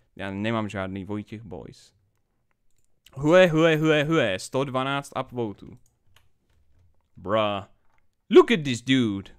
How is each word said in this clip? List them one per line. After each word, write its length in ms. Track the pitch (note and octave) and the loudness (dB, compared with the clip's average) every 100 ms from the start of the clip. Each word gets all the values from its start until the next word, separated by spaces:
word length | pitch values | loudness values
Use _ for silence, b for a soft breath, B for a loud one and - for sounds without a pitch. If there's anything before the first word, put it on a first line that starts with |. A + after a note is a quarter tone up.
| b - | b -12
Já 140 | G2 | -10
nemám 380 | G2 A2 A2+ G#2 | -6 -4 -4 -4
žádný 360 | G2 F#2+ G2 | -8 -8 -10
Vojtěch 380 | F#2 G#2 - G#2+ | -8 -10 -10 -16
Boys. 500 | A2 E2+ - - _ _ _ _ _ _ _ _ _ _ _ _ _ | -16 -16 -16 -20 _ _ _ _ _ _ _ _ _ _ _ _ _
Hue, 340 | C3 D3+ F#3 F3+ | -2 4 6 6
hue, 300 | D#3 E3 D3+ | 4 4 4
hue, 280 | D#3 D3+ | 2 2
hue, 340 | C#3+ D#3+ A2 F#2+ | 2 0 0 -2
sto 260 | - C3 | -4 -4
dvanáct 480 | C#3 B2+ C3+ C#3 C#3 B2+ | -2 -4 -4 -6 -6 -10
upvotů. 580 | C3 A#2+ A2 F#2+ - - _ _ _ _ _ _ _ _ _ _ _ _ _ - | -8 -6 -8 -8 -20 -20 _ _ _ _ _ _ _ _ _ _ _ _ _ -14
Bruh. 520 | F2+ A2 G#2 G2+ - _ _ _ _ _ - | -2 -2 0 -4 -10 _ _ _ _ _ 6
Look 200 | D4 - | 6 6
at 100 | G3 | 0
this 220 | C#3 A2+ | -2 -6
dude. 480 | C3 C3 A2+ G2 - | 0 0 0 -4 -12